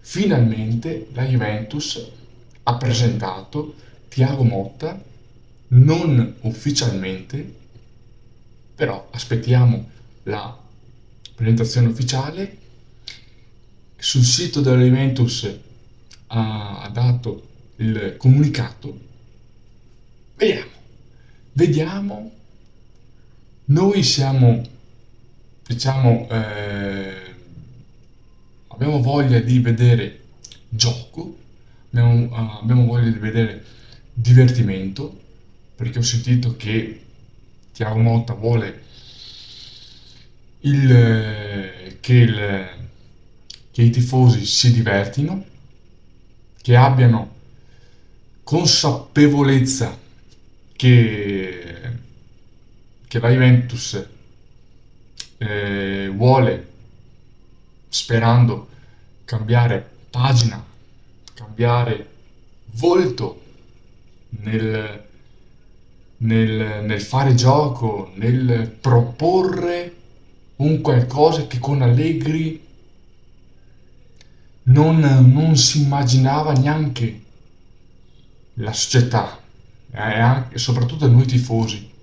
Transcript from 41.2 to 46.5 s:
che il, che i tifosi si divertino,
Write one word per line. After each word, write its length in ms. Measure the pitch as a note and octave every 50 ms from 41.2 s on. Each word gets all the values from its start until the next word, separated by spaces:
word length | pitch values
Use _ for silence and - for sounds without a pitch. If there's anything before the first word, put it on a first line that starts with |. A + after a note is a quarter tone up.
| A2 G#2+ G#2 G#2 G#2 G2+ G2+ G2 F#2+ F#2+ - - F#2 F#2+ - -
che 140 | - - B2
il, 540 | B2 A#2 A2+ A2 G#2 G2+ G2+ G2 G2 F#2 F#2 F#2 - - - - - - - - - - - - - - - - - - - -
che 100 | - A#2+
i 80 | A#2
tifosi 560 | A#2 B2+ B2 - C3 B2+ B2+ B2 A2+ G2+ G2
si 260 | - - - - B2 A2+
divertino, 720 | A2 A2+ A2 G2 G2+ G2 - - C#3 D3 E3 F#3+ G3 - - - - - - - - - - - - - - - - - - - - - _